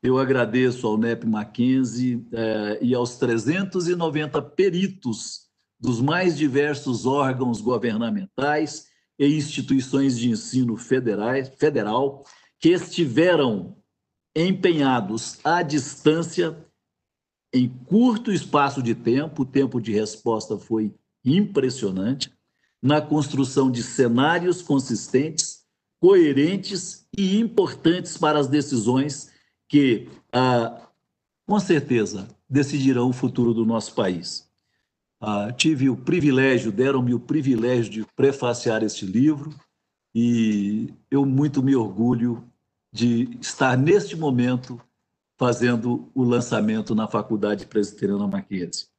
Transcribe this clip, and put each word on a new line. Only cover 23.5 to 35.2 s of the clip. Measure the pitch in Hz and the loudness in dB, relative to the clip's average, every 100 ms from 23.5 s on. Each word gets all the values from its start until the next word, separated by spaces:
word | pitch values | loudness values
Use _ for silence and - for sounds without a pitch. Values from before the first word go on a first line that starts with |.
| - 135 | 2 2
de | 120 | 0
cenários | 110 - 123 117 147 175 180 175 | -6 0 2 4 2 2 0 -2
consistentes, | - 139 131 110 - 127 151 156 - - _ _ _ _ | 0 -2 0 -6 0 0 0 -4 -6 -8 _ _ _ _
coerentes | 180 196 156 135 156 190 - 190 - - _ - | 6 8 6 4 0 -2 -6 -8 -10 -16 _ -4
e | 190 202 | 0 2
importantes | 233 - 170 - 160 180 175 - | 2 0 0 0 0 0 -4 -2
para | 151 147 | 0 2
as | 135 | 2
decisões | 147 131 127 107 127 147 139 - _ _ _ _ | 0 0 -2 0 0 -2 -6 -16 _ _ _ _
que, | 147 135 110 - - _ | 4 4 2 -2 -20 _
ah, | 123 127 123 113 - - _ _ _ _ _ - | 0 2 2 0 -8 -20 _ _ _ _ _ -2
com | 208 | -2
certeza, | - 165 123 120 101 104 95 - _ | 2 2 2 0 0 -4 -12 -18 _
decidirão | 135 131 147 135 123 123 | 0 2 2 2 2 0
o | |
futuro | 127 127 123 120 | 0 -2 0 0
do | 113 | 2
nosso | 113 113 - | 2 0 -4
país. | - 98 90 85 - _ _ _ _ _ _ _ _ | -2 -2 -2 -6 -12 _ _ _ _ _ _ _ _